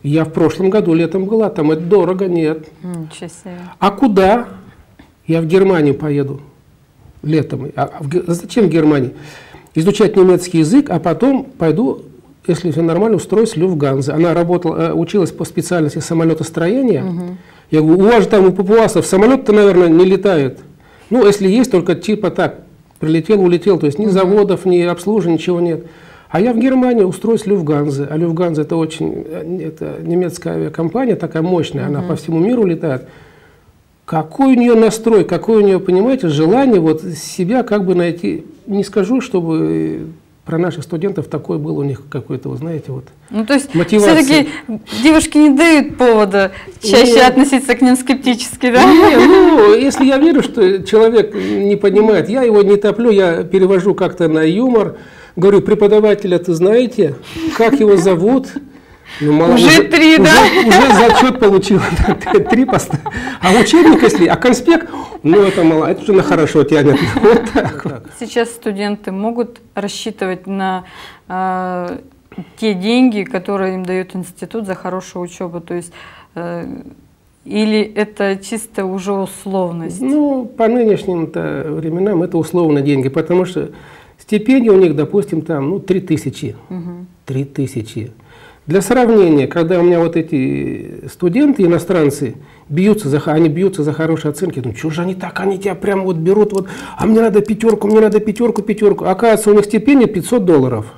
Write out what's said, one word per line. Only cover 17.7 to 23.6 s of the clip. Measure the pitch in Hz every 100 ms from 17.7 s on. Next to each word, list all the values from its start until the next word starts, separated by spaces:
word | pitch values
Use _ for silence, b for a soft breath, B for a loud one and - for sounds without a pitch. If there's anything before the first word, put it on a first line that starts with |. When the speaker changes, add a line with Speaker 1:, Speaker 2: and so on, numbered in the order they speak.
| 156
Speaker 1:
говорю: | 156 175
«У |
вас | 202 233
же | 185
там, | 214 190
у |
папуасов, | 185 190 226 214 170 -
самолет-то, | 190 220 262 -
наверное, | 208 202 180 175
не | 160 185
летает». | 190 196 170 135 - - _ b b b
«Ну, | 240 208
если | 202 190
есть, | 220 262
только | 185 175 170
типа | - 208 185
так, | - 156 - - _ _ _
прилетел, | 156 165 160 208
улетел, | 180 175